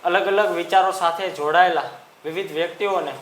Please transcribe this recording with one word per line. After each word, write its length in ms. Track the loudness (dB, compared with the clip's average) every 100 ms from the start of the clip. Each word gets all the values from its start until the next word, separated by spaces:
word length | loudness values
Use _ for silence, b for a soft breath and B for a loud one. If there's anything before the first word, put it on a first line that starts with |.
અલગ 220 | 2 2 2
અલગ 240 | 2 0
વિચારો 420 | -2 2 2 2
સાથે 360 | 0 -2 -2 -6
જોડાયેલા 540 | -4 0 4 4 2 -4 -12 -20 _
વિવિધ 280 | -10 -8 -8
વ્યક્તિઓને 600 | -6 -6 -4 -2 -2 -4 -10